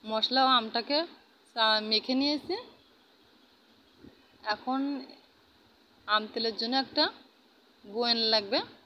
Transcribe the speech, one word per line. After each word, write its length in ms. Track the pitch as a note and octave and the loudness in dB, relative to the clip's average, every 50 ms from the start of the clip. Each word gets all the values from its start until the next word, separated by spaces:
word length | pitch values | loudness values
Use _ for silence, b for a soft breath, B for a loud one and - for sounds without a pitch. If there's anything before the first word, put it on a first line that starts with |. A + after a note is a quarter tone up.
| - G#3+ | -6 -2
মশলা 300 | A3 A3 G#3+ - B3 C4 C4+ C4 | -2 0 0 2 2 4 4 6
ও 20 | C4 B3 | 4 4
আমটাকে 400 | A3 A3 - A#3 A3 - C#4+ D4+ E4+ E4+ - - - _ _ _ _ _ _ | 2 2 -4 -4 -2 0 0 0 0 -2 -8 -20 -20 _ _ _ _ _ _
চা-, 280 | A#3+ A3+ A3 G#3+ G#3+ G#3+ G#3+ | 0 2 2 2 2 0 0
মেখে 240 | A3 G#3+ - - C4 C4 | 0 0 0 2 0 2
নিয়েছি। 340 | C#4 C#4+ D4 D4 - - F4+ A4+ B4 - - - - _ _ _ _ _ _ _ _ _ _ _ _ _ _ _ _ _ _ _ _ _ _ - - - - _ _ _ _ _ - G#3+ | 2 2 0 -2 -2 -6 -6 -6 -6 -14 -20 -20 -20 _ _ _ _ _ _ _ _ _ _ _ _ _ _ _ _ _ _ _ _ _ _ -20 -20 -20 -20 _ _ _ _ _ -6 -6
এখন 280 | G#3+ - - - B3+ C4+ C#4 C#4 C#4+ C4+ C4 - - - - _ _ _ _ _ _ _ _ _ _ _ _ _ _ _ _ - G#3 | -6 -4 -2 -4 -2 -2 -2 -2 -4 -6 -8 -12 -18 -20 -20 _ _ _ _ _ _ _ _ _ _ _ _ _ _ _ _ -2 -2
আম 80 | G#3+ G#3+ G#3 | 0 0 -2
তেলের 240 | - A3+ A3+ A3+ G#3+ G3 | -6 -4 -4 -4 -4 -4
জন্য 140 | A3+ A#3 B3+ C4+ C4+ | -4 -2 0 0 -2
একটা 200 | - - D4 D#4 F#4+ - - - - _ _ _ _ _ _ _ _ _ _ - G#3 G3+ | 0 0 0 0 0 0 -8 -20 -20 _ _ _ _ _ _ _ _ _ _ -20 -10 -4
বয়ন 260 | A3+ A#3+ A#3+ A#3 A3+ A3+ A3 A3 | -2 0 0 2 2 2 2 2
লাগবে। 240 | A3 G3+ G3 A3+ D#4+ A4+ - - - _ | 2 0 0 -2 -2 -2 -4 -14 -20 _